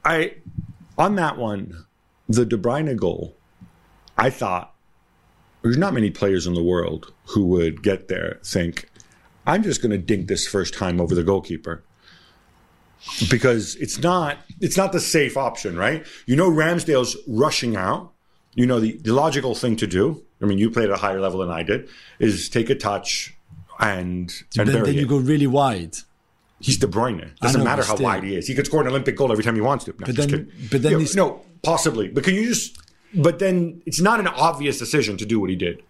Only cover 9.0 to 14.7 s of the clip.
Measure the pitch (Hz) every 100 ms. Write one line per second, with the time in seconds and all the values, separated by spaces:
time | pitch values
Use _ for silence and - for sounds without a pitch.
9 | - _ _ _ - 180 208 131 117 101
10 | 87 104 92 95 - 101 87 - 92 87
11 | 85 87 85 98 - 82 - 82 _ _
12 | _ - _ _ _ _ _ _ _ _
13 | - - - 127 131 117 101 - 135 -
14 | 165 180 151 143 - - 185